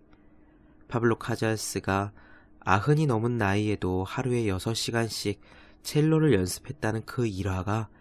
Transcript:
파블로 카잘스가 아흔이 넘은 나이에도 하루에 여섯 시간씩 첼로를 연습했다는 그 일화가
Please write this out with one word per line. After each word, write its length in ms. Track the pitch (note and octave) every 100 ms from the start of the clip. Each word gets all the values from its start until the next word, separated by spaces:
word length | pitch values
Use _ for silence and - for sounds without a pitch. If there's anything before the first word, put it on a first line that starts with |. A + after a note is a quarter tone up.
| _ _ - - - _ - - -
파블로 320 | A#2+ A#2 A2
카잘스가 960 | - A2+ A2+ A2 - - - G2 G2+ - - - - -
아흔이 460 | - G2+ B2+ D3+ D3+
넘은 320 | A2 A#2+ A#2+
나이에도 640 | G2 G2+ G#2+ G2+ F#2 F#2
하루에 420 | F#2+ - B2+ A#2+ A2
여섯 280 | F#2 A#2
시간씩 640 | A2 - A#2 A2+ - G#2 G2 - - - -
첼로를 520 | - D3+ D#3 D#3+ D#3
연습했다는 680 | G2+ F#2 - - - G#2+ A2
그 220 | - - A#2
일화가 600 | F#2+ G2 F#2 F#2+ A2 G#2+ -